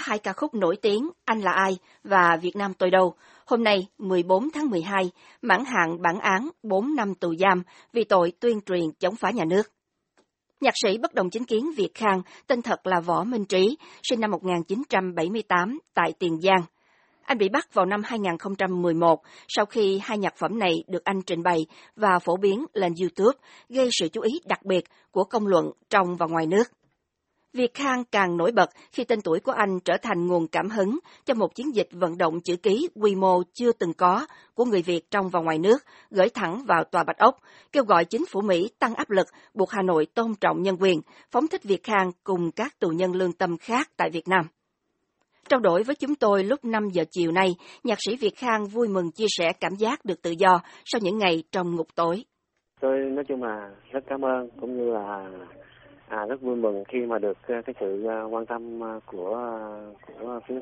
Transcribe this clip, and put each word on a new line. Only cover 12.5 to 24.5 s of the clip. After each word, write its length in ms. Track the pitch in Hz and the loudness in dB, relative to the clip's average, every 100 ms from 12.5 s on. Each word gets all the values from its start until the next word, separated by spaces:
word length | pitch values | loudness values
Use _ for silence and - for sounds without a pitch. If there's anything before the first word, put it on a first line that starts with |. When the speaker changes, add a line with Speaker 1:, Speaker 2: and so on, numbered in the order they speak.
| 247 | -4
Speaker 1:
thật 240 | 233 185 185 | -2 -4 0
là 140 | 180 | 0
Võ 240 | 170 160 | 2 -2
Minh 200 | 202 240 | 0 -4
Trí, 320 | 196 185 196 302 - - | 0 2 2 0 -12 -14
sinh 180 | - 240 | -4 -2
năm 100 | 214 | -2
một 140 | 180 | -2
nghìn 200 | 185 175 165 | -2 -2 -2
chín 140 | 202 294 | -4 0
trăm 260 | 202 185 | 0 0
bảy 160 | 170 165 | -2 -4
mươi 120 | 220 - | -4 0
tám 300 | 180 185 302 _ | 0 0 -6 _
tại 180 | - 170 - | 0 0 0
Tiền 220 | 175 160 | -2 0
Giang. 240 | 185 185 165 _ _ _ _ _ - | 4 4 2 _ _ _ _ _ -4
Anh 100 | 247 | 0
bị 100 | 196 | 0
bắt 260 | 269 - | 0 -2
vào 120 | 214 185 | 0 2
năm 160 | 208 | 0
hai 140 | 208 233 | -4 -4
nghìn 200 | 196 165 | -2 -4
không 160 | 196 | -6
trăm 280 | 196 190 180 | -4 -2 0
mười 120 | 175 | 0
một, 280 | 165 170 160 _ - - | 2 4 2 _ -20 -10
sau 180 | - 208 | -2 -2
khi 340 | 233 196 196 | 0 0 0
hai 160 | 202 214 | -4 -4
nhạc 180 | 185 - | -4 -4
phẩm 220 | 160 220 | -6 -2
này 260 | 190 165 165 | 0 -2 -4
được 180 | 180 | -6
anh 180 | - 196 | -2 -4
trình 200 | 185 170 | -4 -2
bày 240 | 175 170 160 - - - | 0 0 -2 -10 -20 -2
và 220 | 208 180 | 2 2
phổ 180 | 175 185 | 2 0
biến 280 | 196 202 311 | 2 0 -4
lên 200 | 214 180 165 | -2 -2 -2
YouTube, 380 | 180 - 208 277 _ - _ | -4 2 2 2 _ -20 _
gây 200 | 247 254 | -2 0
sự 160 | 220 165 | 0 -4
chú 120 | 220 | -2
ý 100 | 220 311 | -2 -4
đặc 200 | - | -6